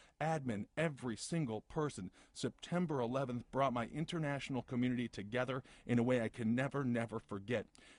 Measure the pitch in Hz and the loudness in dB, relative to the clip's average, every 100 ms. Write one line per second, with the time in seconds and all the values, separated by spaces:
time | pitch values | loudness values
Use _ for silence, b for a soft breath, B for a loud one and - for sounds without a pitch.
0 | b b 151 160 127 104 104 - 160 135 | b b -2 0 0 -4 -4 -2 -2 0
1 | 123 104 - 170 131 107 - 160 151 - | -4 -4 -2 0 0 -2 -4 -2 -2 -4
2 | 92 b b - 143 - - 175 175 143 | -8 b b -4 -4 -4 -2 0 2 2
3 | 117 131 131 123 - 127 135 117 117 147 | 2 0 0 -4 -2 2 2 2 -2 -4
4 | 160 170 147 139 - 131 - 123 127 123 | -4 -2 0 -2 -2 -4 -2 0 2 2
5 | 117 - 101 120 127 131 B B - 120 | -2 -4 -4 -2 0 -2 B B 0 4
6 | 120 127 110 - 113 120 135 139 131 120 | 6 4 2 0 2 2 2 0 0 0
7 | 113 110 - 101 98 113 - - B | 0 -4 -6 -8 -2 -2 -2 -12 B